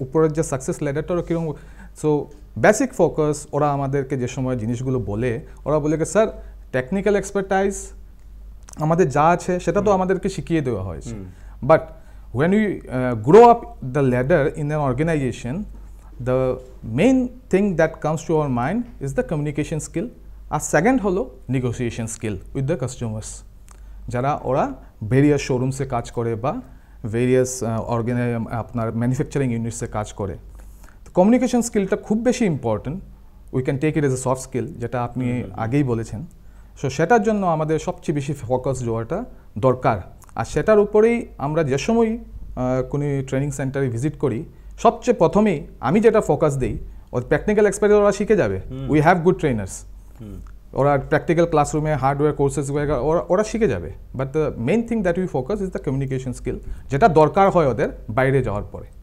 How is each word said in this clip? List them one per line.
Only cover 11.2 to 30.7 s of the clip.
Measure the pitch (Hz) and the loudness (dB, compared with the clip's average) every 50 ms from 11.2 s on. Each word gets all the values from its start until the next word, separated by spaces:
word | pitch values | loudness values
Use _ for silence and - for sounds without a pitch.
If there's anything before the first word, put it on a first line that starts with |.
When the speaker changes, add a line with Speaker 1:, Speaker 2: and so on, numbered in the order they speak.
| 92 90 - - - - - - 113 135 | -12 -14 -16 -18 -18 -18 -14 -4 4 4
Speaker 1:
But | 165 - - - - - - - - - - - 113 | 4 4 4 0 -12 -18 -20 -20 -20 -20 -16 -8 -2
when | 117 151 175 | 0 2 4
we, | 196 220 220 | 4 4 2
uh, | 196 139 - - - 123 127 127 127 123 110 104 135 | 2 -2 -4 -8 -6 -4 -2 0 0 -2 0 4 8
grow | 175 220 240 | 10 12 12
up | 240 233 233 - - - - - 131 127 | 10 10 6 2 -6 -14 -12 -10 -4 0
the | 147 139 | 2 2
ladder | 127 123 123 127 139 180 151 135 156 - 156 | 2 2 2 2 4 4 4 2 0 -2 -2
in | 147 147 | -4 -2
an | 151 151 147 135 120 | -2 0 0 0 0
organization, | 131 160 170 165 147 135 123 - - - 120 139 196 214 - - - - - - - - - - - 120 | 0 0 0 0 0 0 -2 -4 -6 -6 -6 -6 -6 -8 -10 -12 -16 -18 -18 -18 -18 -20 -18 -14 -8 -2
the | 123 127 131 131 131 123 - - - - - - 127 110 | 0 0 2 2 0 -2 -4 -8 -14 -18 -14 -10 -6 0
main | 143 196 262 262 254 247 240 - - - - - | 2 4 4 4 4 2 -2 -6 -12 -4 0 0
thing | 190 208 208 180 | 2 2 2 2
that | 151 160 156 - - - | 2 0 0 0 -2 -4
comes | 151 165 156 - | -4 -4 -4 -2
to | - | 0
our | 160 151 151 139 | 0 0 2 0
mind | 123 117 123 147 196 240 233 - - - 143 | 0 0 0 0 -2 -4 -4 -6 -10 -10 -8
is | 135 135 | -4 -4
the | 247 247 - 170 | -4 -2 -2 -2
communication | 151 147 151 147 151 143 - 165 151 - - | -2 -2 -2 -2 -4 -4 -4 -4 -6 -6 -6
skill। | - 160 208 247 - - - - - - - - | -6 -6 -6 -6 -10 -16 -20 -20 -18 -18 -8 -6
আর | - 151 | -4 -4
সেকেন্ড | - - - 151 170 240 262 247 | -2 0 2 4 4 4 4 4
হলো | 190 208 180 190 247 - - - - - | 2 0 0 0 -2 -4 -10 -12 -6 -4
negotiation | 127 135 123 120 110 - 123 113 - - 113 | -2 0 0 -2 -2 -2 -4 -4 -4 -4 -6
skill | 110 - - - 107 104 90 - - - | -8 -6 -6 -6 -6 -6 -6 -8 -8 -6
with | - 135 | -4 -2
the | 135 - | -2 -2
customers। | - 131 113 - - 123 110 107 110 - - - - - - - - - - - - - - - - - - | -2 -4 -6 -6 -6 -6 -6 -6 -8 -8 -10 -14 -16 -18 -20 -20 -20 -20 -20 -20 -20 -18 -18 -18 -16 -10 -6
যারা | 123 123 127 139 147 - - | -4 -2 -2 -2 -2 -2 -2
ওরা | 123 127 151 214 285 262 - - - - - 110 101 | -2 0 0 0 -2 -4 -10 -16 -20 -14 -10 -4 2
ভেরিয়াস | 123 135 143 147 147 139 | 4 6 6 6 4 4
শোরুমসে | - - 131 120 123 135 131 - 135 | 2 0 -2 0 0 -2 -2 -4 -4
কাজ | - 123 120 117 - | -4 -4 -4 -4 -4
করে | - 120 117 117 113 | -4 -4 -2 -2 -2
বা | 104 110 139 196 254 - - - - - - - - - 110 104 | -2 -2 -4 -4 -4 -8 -14 -18 -20 -20 -20 -16 -12 -8 -4 -2
ভেরিয়াস, | 117 127 123 127 127 127 127 - - 110 | 0 2 4 4 4 4 2 -2 -4 -4
আহ, | 110 113 110 - | -2 -2 -2 -2
অর্গানাই-, | - 120 117 113 120 120 120 123 120 117 113 110 - | -2 -2 -2 -2 -2 -2 -2 -2 -2 -2 -4 -4 -4
আপনার | 120 113 107 - - 120 113 156 113 | -6 -8 -8 -6 -4 -4 -4 -2 -2
ম্যানুফ্যাকচারিং | 117 120 127 127 143 147 - - 147 135 123 117 | 0 0 0 0 0 -2 -2 -2 0 0 0 0
ইউনিটসে | 113 113 117 110 - 120 | -2 -4 -4 -6 -6 -8
কাজ | 110 - 107 107 - - | -6 -4 -6 -6 -6 -6
করে। | - 104 90 76 - - - - - - - | -6 -6 -6 -6 -8 -12 -16 -18 -18 -18 -20